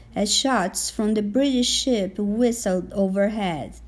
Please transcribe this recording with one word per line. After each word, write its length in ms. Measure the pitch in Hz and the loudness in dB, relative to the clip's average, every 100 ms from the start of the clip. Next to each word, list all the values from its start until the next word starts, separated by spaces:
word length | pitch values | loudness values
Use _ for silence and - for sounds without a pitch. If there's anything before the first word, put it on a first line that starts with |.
| - 185 | -8 -4
as 180 | 202 | 0
shots 560 | - 269 240 190 - - | 2 2 2 0 -4 -6
from 240 | - 214 | -2 0
the 80 | 214 | 0
British 480 | 208 247 277 247 247 | 0 2 2 2 0
ship 480 | - 269 226 190 190 | 0 0 0 0 -2
whistled 720 | 202 214 247 233 202 185 180 | -2 2 2 2 0 -2 -2
overhead. 800 | 202 190 196 202 214 190 151 101 - | 0 0 2 0 0 -2 -4 -8 -14